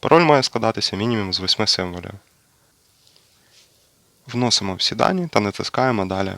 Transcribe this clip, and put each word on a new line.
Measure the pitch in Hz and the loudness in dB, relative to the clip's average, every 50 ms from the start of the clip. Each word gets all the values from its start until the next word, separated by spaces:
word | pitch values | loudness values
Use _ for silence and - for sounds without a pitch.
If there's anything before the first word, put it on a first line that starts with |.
Пароль | - - 147 165 175 | 4 6 6 6 8
має | 160 151 139 127 | 6 6 4 4
складатися | - - 123 113 110 110 - - - - | 2 -2 0 0 0 0 0 -4 -4 -4
мінімум | 95 104 117 120 110 101 95 90 | -2 -2 -2 0 -2 -2 -2 -4
з | - | -4
восьми | 95 90 - - 110 | -2 -2 -2 0 0
символів. | 101 - - 92 90 87 87 90 95 98 101 _ _ _ _ _ _ _ _ _ _ _ _ _ _ _ _ _ _ _ _ _ _ _ _ _ _ _ - - _ _ _ _ _ _ _ _ _ _ _ _ | 0 0 0 -2 -4 -6 -10 -10 -12 -14 -14 _ _ _ _ _ _ _ _ _ _ _ _ _ _ _ _ _ _ _ _ _ _ _ _ _ _ _ -20 -20 _ _ _ _ _ _ _ _ _ _ _ _
Вносимо | - 117 120 123 120 113 - 101 98 92 | -8 -2 0 0 2 0 0 -2 -2 -4
всі | 90 - - - | -4 -4 -4 0
дані | 110 - - 196 185 175 165 - | 0 0 0 0 -4 -4 -2 0
та | 117 | 0
натискаємо | 104 101 98 - - - - - 127 131 123 107 95 | 0 0 -4 -4 -8 -6 -2 -2 0 0 0 0 -2
"Далі". | 92 95 95 98 95 92 | -2 -2 -4 -4 -4 -6